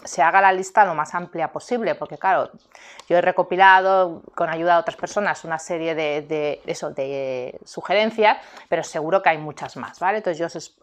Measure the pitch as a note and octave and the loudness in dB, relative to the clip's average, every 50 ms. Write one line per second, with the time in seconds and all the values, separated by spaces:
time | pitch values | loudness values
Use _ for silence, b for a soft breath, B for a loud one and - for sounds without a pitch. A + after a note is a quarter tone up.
0 | - - - - E3 E3 E3+ F#3+ G3 F#3+ F#3+ F#3 F#3+ - - A3 G#3 F#3+ E3 D3 | -18 -12 -2 2 2 4 4 6 6 6 4 2 -2 0 2 4 4 4 2 -2
1 | D3+ - - F3 F3+ F3 - E3 D#3 D3+ - D3+ - - B3 A#3+ A3+ - D3 - | -4 -4 -4 -8 -8 -8 -6 -6 -6 -6 -6 -10 -8 -6 -4 -2 -2 -2 -4 -4
2 | - - D#3 - - F#3+ F#3 D3+ A#2+ - - - _ B B B B B B B | -6 -12 -12 -4 -2 0 2 2 0 -2 -6 -16 _ B B B B B B B
3 | B _ E3+ F3 F3+ F#3 F#3 - F3 F3+ F3+ F3+ F#3+ F#3+ F#3+ F#3+ F#3 F#3+ F#3+ F#3+ | B _ 2 2 2 2 2 0 -2 -2 4 6 8 8 8 8 6 4 4 4
4 | F#3 F3 E3 - - - _ - F3 D#3+ D#3+ E3 E3 F3 E3+ E3+ E3 E3 - - | 2 0 -2 -8 -16 -16 _ -6 -4 -4 -4 -4 0 2 2 2 2 -2 -6 -8
5 | - D#3+ - G#3 G#3 F3+ D3+ - - E3 E3 D#3+ - - F3+ E3 D#3+ E3 D#3+ D3+ | -10 -6 -4 -4 -2 -2 -4 -4 -6 -8 -8 -8 -6 -8 -6 -6 -4 -4 -4 -2
6 | D#3+ D3 D3 D3+ D3 D3 D#3 D3+ D3+ D3 C#3+ - - - E3 - - D3+ - - | -2 -2 -2 -4 -4 -4 -4 -4 -2 -4 -6 -6 -8 -10 -10 -8 -8 -10 -8 -8
7 | C3+ C3+ C#3 C#3 C3+ C3 C3 B2+ B2 - - - - - - - - - F3+ G3+ | -8 -6 -6 -6 -6 -6 -6 -8 -8 -10 -14 -16 -20 -16 -16 -14 -6 -2 0 0
8 | G#3+ A3 A3 A3+ G#3+ G#3 A3 B B B B B B B - E3 D#3 - - E3 | 0 0 0 2 2 2 2 B B B B B B B -4 -4 -4 -6 -8 -8
9 | D3+ D#3 F3+ G3 F#3+ F3+ D#3+ D#3 D#3 D3+ C#3+ - D3 - - C#3 A#2+ - - - | -4 0 0 2 2 2 0 0 -4 -10 -12 -12 -14 -14 -12 -12 -14 -14 -12 -6
10 | E3+ F#3 G#3 A3 G#3 F#3+ E3+ D3 E3 E3 - E3+ - - _ _ | -4 -2 -2 -2 -4 -4 -4 -4 -6 -8 -8 -12 -14 -16 _ _